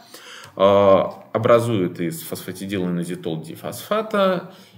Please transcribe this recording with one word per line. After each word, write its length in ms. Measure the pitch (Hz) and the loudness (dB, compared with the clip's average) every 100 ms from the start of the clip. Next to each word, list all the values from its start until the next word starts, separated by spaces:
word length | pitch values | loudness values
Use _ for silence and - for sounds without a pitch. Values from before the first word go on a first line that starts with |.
| - - - - - - | -20 -20 -20 -20 -12 2
э, 480 | 98 101 101 95 - - - | 4 6 6 6 4 -6 -6
образует 680 | 113 120 117 113 110 87 87 | 0 4 4 4 -2 -2 -4
из 220 | 85 82 | -6 -8
фосфатидилинозитол 1200 | - 98 - 90 95 98 90 87 85 90 87 80 | -10 -12 -12 -12 -8 -4 -4 -4 -6 -8 -8 -8
дифосфата, 1120 | 80 - - - - 208 214 208 190 180 - - - | -10 -12 -12 -10 -6 -4 -2 0 0 -2 -6 -18 -20